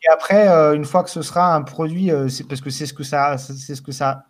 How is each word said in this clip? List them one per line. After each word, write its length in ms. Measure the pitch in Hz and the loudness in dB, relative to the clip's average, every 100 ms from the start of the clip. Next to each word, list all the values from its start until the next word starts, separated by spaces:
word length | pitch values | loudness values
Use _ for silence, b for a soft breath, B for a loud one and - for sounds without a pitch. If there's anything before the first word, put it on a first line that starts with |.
| 165 | 2
après, 380 | 160 - 196 208 | 2 4 4 6
euh, 260 | 165 151 | 6 4
une 120 | 151 143 | 2 0
fois 180 | 185 | -2
que 60 | 180 | -2
ce 100 | 170 | -6
sera 340 | 139 175 180 | -6 0 2
un 60 | 160 | 2
produit, 500 | 135 - 160 170 185 | -2 -6 -6 -2 0
euh, 180 | 151 135 | 0 -2
c'est 200 | 131 - | -6 -8
parce 140 | 135 | -10
que 80 | 139 | -10
c'est 160 | 135 147 | -10 -10
ce 80 | |
que 80 | - | -12
ça, 340 | 139 143 143 135 | -6 -2 0 -2
c'est 380 | 135 135 135 | -8 -16 -14
ce 80 | 135 | -14
que 100 | - | -12
ça 320 | 135 139 139 | -6 -4 -4